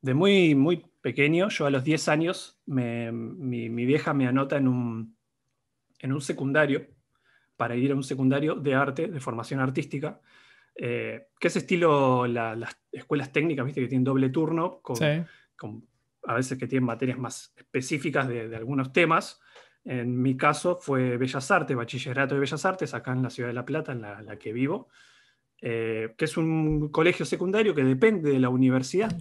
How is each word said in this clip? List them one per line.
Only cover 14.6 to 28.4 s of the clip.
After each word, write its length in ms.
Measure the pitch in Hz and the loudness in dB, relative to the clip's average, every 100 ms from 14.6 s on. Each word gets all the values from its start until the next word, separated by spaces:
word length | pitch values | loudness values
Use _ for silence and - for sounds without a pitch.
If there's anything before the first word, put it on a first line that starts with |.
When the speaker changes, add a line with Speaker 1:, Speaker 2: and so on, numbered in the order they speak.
| 175 - | -2 -6
Speaker 1:
con, 140 | - 123 | -8 -2
Speaker 2:
Sí. 260 | 156 156 165 - _ _ | 0 0 -4 -14 _ _
Speaker 1:
con, 300 | 107 110 - _ _ _ | -14 -14 -18 _ _ _
a 100 | - | -4
veces 240 | 117 131 131 | -2 -2 -6
que 80 | 127 | -2
tienen 200 | 131 123 | 0 0
materias 320 | 117 131 127 | 0 -4 -4
más 340 | 123 - - _ | -8 -10 -18 _
específicas 680 | _ 135 131 156 160 143 127 | _ -6 -4 -4 -2 -2 -2
de, 200 | 120 113 | -4 -8
de 80 | 113 | -10
algunos 360 | 113 139 131 | -4 -4 0
temas. 480 | 156 165 165 - - _ - - _ | 2 4 4 0 -16 _ -20 -20 _
En 380 | 220 127 120 123 | -8 -4 -2 0
mi 140 | 127 131 | 0 4
caso 420 | 147 151 180 180 | 2 2 0 -2
fue 360 | - 135 127 123 | -2 0 0 0
Bellas 340 | 131 135 131 | -2 -4 0
Artes, 260 | 190 139 131 | 0 2 -4
Bachillerato 580 | 117 127 131 127 135 | -4 -8 -4 -2 0
de 60 | 139 | 0
Bellas 240 | 139 151 | -2 0
Artes, 300 | 190 185 147 | -2 -2 -6
acá 180 | 120 - | -6 -4
en 100 | 127 | -2
la 80 | 123 | -2
ciudad 180 | - 120 | -4 -6
de 60 | |
La 100 | 120 | -6
Plata, 260 | 123 147 160 | -6 -6 -6
en 80 | 123 | -10
la, 200 | 104 101 | -10 -14
la 160 | 107 104 | -14 -12
que 140 | - | -8
vivo, 360 | 113 135 202 262 _ - _ _ _ _ _ | -2 -2 -2 -8 _ -20 _ _ _ _ _
eh, 540 | 123 117 113 110 113 - | -6 -4 -2 -4 -6 -4
que 60 | |
es 120 | 156 - | -4 0
un 520 | 160 160 156 151 151 | 0 2 0 0 0
colegio 340 | 151 165 175 | 2 2 2
secundario 500 | 165 160 180 202 214 | -4 -2 0 2 2
que 100 | 147 | 4
depende 460 | 131 131 220 208 147 | 4 6 4 4 2
de 60 | 135 | 4